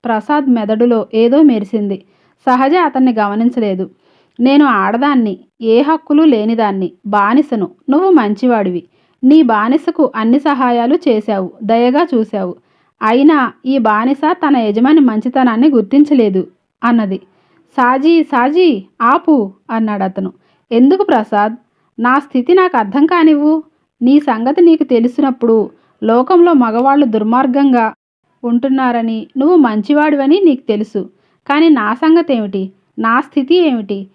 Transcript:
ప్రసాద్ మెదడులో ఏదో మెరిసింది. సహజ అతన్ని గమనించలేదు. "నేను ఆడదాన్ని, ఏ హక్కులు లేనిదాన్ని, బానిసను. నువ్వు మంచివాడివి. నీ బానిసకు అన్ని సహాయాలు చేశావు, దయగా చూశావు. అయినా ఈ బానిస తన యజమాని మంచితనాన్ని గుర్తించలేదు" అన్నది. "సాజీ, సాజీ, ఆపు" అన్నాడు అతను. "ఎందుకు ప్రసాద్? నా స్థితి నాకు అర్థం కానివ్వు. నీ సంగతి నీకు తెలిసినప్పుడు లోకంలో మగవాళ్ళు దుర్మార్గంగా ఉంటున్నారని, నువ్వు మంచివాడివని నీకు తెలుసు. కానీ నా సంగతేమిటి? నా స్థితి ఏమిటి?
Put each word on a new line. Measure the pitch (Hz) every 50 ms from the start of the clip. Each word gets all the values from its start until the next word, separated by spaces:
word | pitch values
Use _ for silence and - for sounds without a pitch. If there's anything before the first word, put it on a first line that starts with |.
| -
ప్రసాద్ | 233 226 214 214 - 294 302 277
మెదడులో | 269 240 226 214 202 220 220 240 240 233 220 202 _ -
ఏదో | 220 233 240 262 302
మెరిసింది. | 320 294 240 208 202 - - 214 208 196 196 190 _ _ _ _ _ _ _ _ _
సహజ | 262 254 254 269 277 330
అతన్ని | 370 339 294 - 269 262 254 233
గమనించలేదు. | 220 208 202 208 214 233 247 247 247 214 202 190 185 190 185 _ _ _ _ _ _ _ _ _ -
"నేను | 240 262 277 285 294
ఆడదాన్ని, | 277 233 196 190 196 220 233 277 294 285 254 226 208 185 - - _ _ _
ఏ | 226 226 226 240
హక్కులు | 277 285 320 311 _ - 294 294 320
లేనిదాన్ని, | 311 247 214 208 220 226 220 220 208 196 190 185 175 - _ _
బానిసను. | 208 208 202 202 208 240 285 294 - 254 214 185 - - _ _ -
నువ్వు | 269 311 381 392
మంచివాడివి. | 359 302 220 202 208 196 - 247 240 214 202 190 180 170 - _ _ _ _ _ _ _ 254
నీ | 262 294 320
బానిసకు | 311 233 220 208 214 233 269 311 - - 320 - 294 - -
అన్ని | 220 220 226 247 294
సహాయాలు | 285 311 277 247 269 247 240 233 233 247 294 359 -
చేశావు, | 302 233 214 214 - 208 196 190 175 - - 220
దయగా | 202 226 233 240 247 254 294 349 330 277
చూశావు. | 226 220 - - 202 190 180 - _ _ _ _ _ _ _ _ _
అయినా | 220 214 233 262 285 311 311 285 254 226 - _ -
ఈ | 254 269
బానిస | 269 220 214 208 - 226 262 285 - 311 302
తన | 359 359 330 294 285
యజమాని | 247 226 214 202 220 247 269 311 320
మంచితనాన్ని | 277 240 214 214 - 247 - 262 254 247 220 226 262 311
గుర్తించలేదు" | 277 233 208 - 277 277 - 294 294 254 220 208 185 190 - - _ _ _ _ _ _ -
అన్నది. | 240 240 233 214 185 190 190 _ _ _ _ _ _ _ _ _ _ _
"సాజీ, | 269 247 240 262 269 277 320 339 330 302
సాజీ, | - 285 240 247 277 302 359 370 339 247 190 190 _ _ _
ఆపు" | 233 233 277 330 - - 302 262 208 190 190 _ _ -
అన్నాడు | 226 226 226 214 208 196 190
అతను. | 190 190 196 190 185 _ _ _ _ _ _ _ _
"ఎందుకు | 240 233 254 277 359 381 403
ప్రసాద్? | - 294 220 214 - 220 202 208 220 226 - _ _ _ _ _ _ _ -
నా | 226 247 254 285
స్థితి | 277 - - 254 240 - 359
నాకు | 370 370 359 359
అర్థం | 240 214 196 190 277 294
కానివ్వు. | 330 359 349 320 320 311 285 294 302 311 311 311 _ _ _ _ _ _ _
నీ | 240 247 277 294
సంగతి | 294 285 226 220 233 262 302 -
నీకు | 359 339 320 311 -
తెలిసినప్పుడు | - 254 233 226 247 - - 294 269 254 _ 240 226 226 220 202 - _ _ _ _ _ _ 214
లోకంలో | 214 226 240 254 - 381 349 349 349 330
మగవాళ్ళు | 269 247 226 214 233 254 269 277 285 294
దుర్మార్గంగా | 240 214 220 214 220 233 254 269 262 247 277 277 277 247 240 226 220 - _ _ _ _ _ _ _ _ _ -
ఉంటున్నారని, | 240 233 240 254 269 269 269 262 247 240 233 226 226 220 220 - _ _
నువ్వు | 262 277 320 359
మంచివాడివని | 339 277 233 214 214 196 - 294 294 302 311 294 277 269 277 320 403 392
నీకు | 330 262 254 _
తెలుసు. | - 214 208 214 - - 202 185 - _ _ _ _ _ _ _ -
కానీ | 285 302 320 339
నా | 302 240 214 208 226
సంగతేమిటి? | 247 - 311 320 339 330 330 269 226 208 202 190 196 190 190 _ _ _ _ _ -
నా | 220 226 233 254
స్థితి | - - _ 294 262 262 339
ఏమిటి? | 370 349 302 254 226 208 190 202 196 196 190